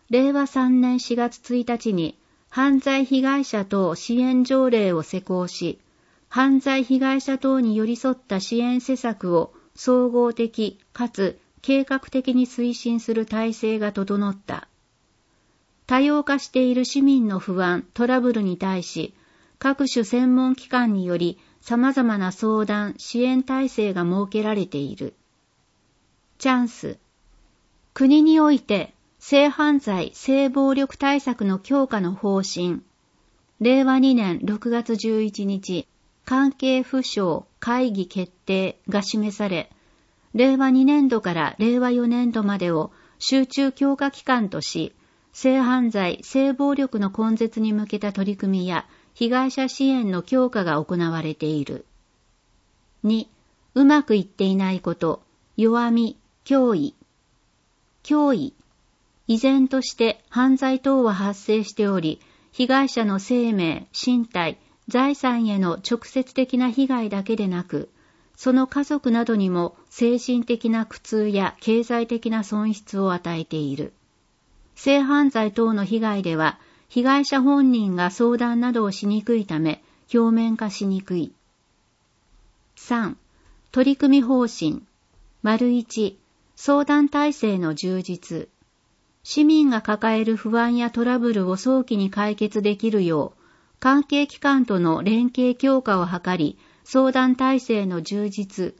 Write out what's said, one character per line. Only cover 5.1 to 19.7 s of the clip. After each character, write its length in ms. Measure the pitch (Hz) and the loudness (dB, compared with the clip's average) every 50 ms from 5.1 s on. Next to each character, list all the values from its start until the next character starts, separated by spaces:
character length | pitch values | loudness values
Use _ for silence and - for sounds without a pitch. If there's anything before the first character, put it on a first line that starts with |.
| - 185 175 | -8 -8 -6
行 240 | - 185 180 180 | -4 -4 -2 -2
し、 320 | 175 - - 175 170 - - _ _ _ _ _ _ _ _ _ _ | -4 -6 -6 -6 -6 -6 -8 _ _ _ _ _ _ _ _ _ _
犯 300 | - 240 262 277 269 269 | -2 0 2 4 4 4
罪 240 | - 277 269 269 254 | 2 2 0 0 0
被 160 | - 262 262 | 0 0 2
害 220 | 269 269 269 269 | 2 2 0 -2
者 180 | - - 269 262 | -2 -2 -4 -2
等 220 | - 269 269 262 | 0 0 0 2
に 160 | 247 226 214 | 2 0 0
寄 100 | 214 220 | 0 0
り 100 | 220 240 | -2 -2
添 180 | 233 - 262 254 | -2 -2 -4 -4
っ 20 | |
た 240 | 254 _ - 202 190 | -4 _ -6 -6 -4
支 180 | 196 - 233 233 | -4 -2 -2 -2
援 220 | 240 247 247 247 | 0 0 -2 -2
施 160 | 247 - 262 | -2 -2 -4
策 400 | 247 - 233 220 196 - 180 175 | -2 -2 -6 -6 -4 -4 0 0
を 180 | 165 165 - _ - _ _ _ | 0 0 0 _ -20 _ _ _
総 340 | - - - 254 254 247 247 | -8 0 2 2 4 2 2
合 220 | 233 240 240 233 233 | 2 2 0 0 0
的 480 | - 233 226 - - 220 202 - _ _ _ _ | -2 -4 -4 -2 -4 -4 -4 -4 _ _ _ _
か 160 | - 240 233 | -8 -6 -6
つ 300 | - - 196 180 - - _ _ _ _ - | -4 -2 -2 -2 -2 -6 _ _ _ _ -2
計 220 | - 269 269 269 | 0 0 2 2
画 160 | - 269 269 | 0 -4 -6
的 340 | - - - 262 254 - 247 | -6 -4 -4 -4 -2 0 2
に 120 | 254 254 | 2 2
推 280 | 240 - - 240 240 240 | 0 -2 -4 -4 -4 -4
進 240 | - - 240 233 233 | -4 -4 -4 -4 -4
す 160 | 226 - 226 | -2 -2 -2
る 100 | 226 220 | -2 -2
体 300 | 220 214 220 226 226 226 | -4 -4 -4 -2 -4 -4
制 240 | - - 220 220 220 | -4 -4 -2 -2 -2
が 140 | 208 208 202 | -4 -4 -4
整 360 | 202 196 196 202 202 202 202 | -4 -4 -2 -2 -2 -2 -2
っ 60 | 196 | -4
た。 340 | 196 _ - - - - _ _ _ _ _ _ _ _ _ _ _ _ _ _ _ _ _ _ _ _ _ _ _ _ | -6 _ -12 -12 -12 -12 _ _ _ _ _ _ _ _ _ _ _ _ _ _ _ _ _ _ _ _ _ _ _ _
多 140 | - 254 262 | -2 0 2
様 240 | 277 294 294 294 285 | 2 2 2 0 0
化 140 | - 277 277 | 0 -2 -4
し 100 | - - | -4 -2
て 160 | - 254 254 | 0 0 2
い 100 | 247 254 | 2 2
る 100 | 247 254 | 0 -2
市 180 | 240 - 277 277 | -2 0 2 4
民 260 | 277 277 262 233 208 | 4 4 4 2 0
の 100 | 196 185 | -2 -4
不 240 | - - 185 185 185 | -4 -4 -4 -2 0
安、 240 | 180 175 - - - - | 0 0 -2 -4 -8 -4
ト 120 | - 240 | -2 0
ラ 140 | 240 254 254 | 0 2 2
ブ 120 | 240 247 233 | 2 2 0
ル 100 | 226 208 | 0 0
に 160 | 185 180 175 | -2 -2 -4
対 240 | 190 190 190 185 175 | -4 -4 -4 -4 -6
し、 320 | - - 165 156 - - _ _ _ _ _ _ _ _ - | -8 -8 -10 -10 -10 -10 _ _ _ _ _ _ _ _ -6
各 260 | - 269 | -2 -2